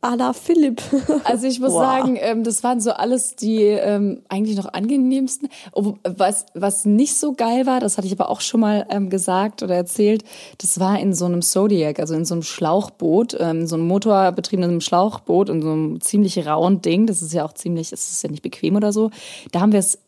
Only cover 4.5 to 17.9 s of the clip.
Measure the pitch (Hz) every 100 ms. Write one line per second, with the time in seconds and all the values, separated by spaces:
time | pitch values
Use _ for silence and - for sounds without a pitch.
4.5 | 208 185 - 214 285 254 262 269 - 285
5.5 | - - - 208 202 175 185 190 208 -
6.5 | - 196 196 208 208 294 - 302 254 226
7.5 | 247 262 254 220 - 190 190 - - -
8.5 | 226 214 208 - 202 196 190 185 185 208
9.5 | 214 190 180 175 - 208 220 - - -
10.5 | - - - 190 202 196 175 175 175 170
11.5 | - 208 202 151 147 156 160 165 170 156
12.5 | - 160 180 202 _ 170 170 233 - 170
13.5 | 160 165 160 165 196 220 202 190 185 180
14.5 | 190 175 170 - 175 202 - - 175 202
15.5 | 160 156 156 156 160 - 202 202 180 151
16.5 | 156 175 190 170 170 220 185 165 165 156
17.5 | - - 170 160